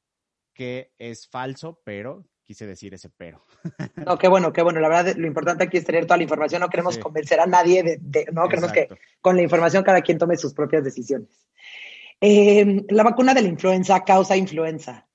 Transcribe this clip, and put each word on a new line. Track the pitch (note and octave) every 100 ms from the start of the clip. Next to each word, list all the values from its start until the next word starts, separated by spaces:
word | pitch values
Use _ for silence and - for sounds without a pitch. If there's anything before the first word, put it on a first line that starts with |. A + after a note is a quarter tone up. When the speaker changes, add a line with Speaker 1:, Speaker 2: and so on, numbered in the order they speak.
| _ _ _ _ _
Speaker 1:
que | - B2+ B2+ B2+ _
es | A#2 A#2 -
falso, | B2+ C3 C3 D#3+ E3
pero | - G2+ A2+ F#3+ F#3 _
quise | - G#2 G#2+
decir | F#2 G2+
ese | F#2+ -
pero. | _ E2+ D#2+ _ _
<laughs> | E3+ - D3+ - D#3+
Speaker 2:
No, | F3+
qué | F#3
bueno, | F#3 E3
qué | E3+
bueno. | E3+ D#3+
La | D#3+
verdad, | E3+ F3+ E3
lo | E3
importante | D3 D#3+ E3+
aquí | F3+ F3+
es |
tener | D#3+ E3 E3+
toda | F3
la |
información. | E3 D3+ D3+ E3+
No | F3+
queremos | F3 F3
Speaker 1:
Sí. | A#2
Speaker 2:
convencer | A2+ D#3 D3 D#3+
a | F3
nadie | F3+ F3 F#3
de, | E3+ D#3
de, | C#3+ D3 D3
no, | E3 F3+
queremos | F3 E3+
que | A2
Speaker 1:
Exacto. | C#3+ - _ _
Speaker 2:
con | F#3 F3+
la |
información | E3+ E3+ E3+ F#3
cada | G3 F#3
quien | F3+ E3
tome | E3+ E3+
sus | C#3+
propias | C#3+ D3 D#3
decisiones. | C3+ C3 A#2+ C3 A2 _ _ _ - - - - - _
Eh, | G#3 G#3 G#3 G#3 G3+ G3 G3
¿la | G#3
vacuna | G#3+ A3+ B3+
de | C4
la | G3+
influenza | D#3+ F#3 F#3 F#3 F#3
causa | - F#3+ F#3+ F#3
influenza? | F#3 D3+ D#3+ D#3+ - A#2+ _